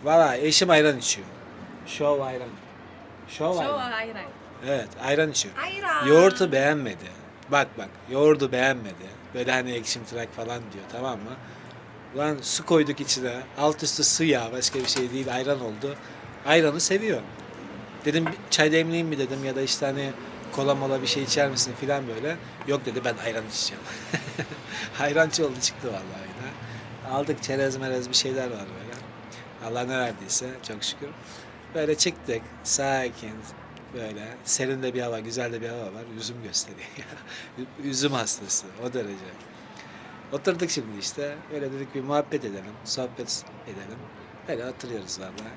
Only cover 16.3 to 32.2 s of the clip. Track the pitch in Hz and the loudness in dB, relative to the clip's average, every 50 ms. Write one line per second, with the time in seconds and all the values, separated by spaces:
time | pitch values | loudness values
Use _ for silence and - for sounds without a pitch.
16.3 | - - - 143 156 170 160 147 143 170 - - 190 202 220 220 170 117 107 - | -16 -6 4 8 8 8 8 8 6 4 4 4 4 4 4 2 0 0 -2 -8
17.3 | - - - - - - - - - - - - - - - 151 147 165 165 160 | -14 -14 -14 -14 -14 -14 -14 -12 -12 -12 -12 -14 -14 -2 0 2 4 4 2 2
18.3 | 160 - - - - - 156 156 156 165 165 165 165 170 165 160 156 139 135 123 | -2 -4 -2 0 4 6 6 8 8 6 6 4 2 0 2 0 0 0 0 -2
19.3 | 135 135 135 131 127 135 135 131 - - 143 139 135 139 139 139 127 - - - | -2 -2 -2 -2 0 0 0 0 0 0 0 0 0 0 -2 -4 -4 -8 -10 -12
20.3 | - - - - - 143 135 139 139 135 135 135 135 131 131 135 - 143 135 113 | -12 -12 -12 -6 -2 2 4 4 4 4 2 0 0 2 2 0 0 0 0 2
21.3 | - 147 143 139 131 120 - 127 117 - 139 135 143 139 135 120 110 113 123 151 | 4 4 4 4 4 0 0 0 0 -4 0 0 0 0 0 -4 -6 -4 -4 -4
22.3 | 170 165 - - - - - 135 143 135 135 127 113 127 123 123 113 107 - 117 | -4 -4 -8 -14 -12 -10 -2 0 0 0 0 -2 -4 -2 -2 -2 -2 -2 -4 -2
23.3 | 110 113 110 107 104 - - - - - - - - - - - - - - 143 | -2 -2 -6 -4 -4 -2 -2 -2 -4 -6 -10 -10 -10 -10 -6 -4 -4 -4 -4 -6
24.3 | - - - - 151 - - - - - - - - - 139 147 147 160 160 156 | -6 -6 -6 -6 -8 -12 -10 -8 -8 -8 -8 -6 -2 0 0 4 6 6 6 6
25.3 | - 170 160 139 127 127 123 - - - 139 123 104 95 95 95 92 95 95 95 | 6 2 2 2 2 0 -2 -2 -2 -2 -6 -4 -4 -4 -6 -8 -10 -10 -10 -10
26.3 | 95 110 127 135 135 - - - - - - - - - - 131 131 139 143 147 | -10 -10 -10 -10 -10 -10 -12 -10 -10 -12 -12 -12 -12 -12 -6 -2 0 0 0 0
27.3 | 147 - - - 135 135 135 135 131 135 131 131 131 127 123 123 127 - - 135 | -2 -2 -2 -2 2 2 2 2 2 -2 -2 -2 -2 -2 -2 2 2 2 2 2
28.3 | 131 131 131 123 117 104 98 95 - - 110 110 - - - - - - - - | 0 0 -2 -2 -4 -6 -8 -10 -10 -12 -10 -10 -10 -12 -12 -14 -16 -16 -16 -16
29.3 | - - - - - - 110 113 117 123 123 123 131 131 123 120 107 95 98 95 | -16 -16 -16 -16 -14 -10 -8 -4 -2 -2 -2 0 0 0 0 0 -2 -8 -6 -2
30.3 | - - 123 127 131 127 - - 110 104 - - - - 143 143 - - - - | -2 -2 -2 -4 -10 -10 -10 -10 -8 -4 -4 -4 -4 -6 -10 -12 -12 -14 -16 -16
31.3 | - - - - - - - - - 165 151 151 151 151 - 175 170 - | -16 -16 -16 -16 -18 -18 -18 -6 -2 0 2 2 4 4 2 0 0 -4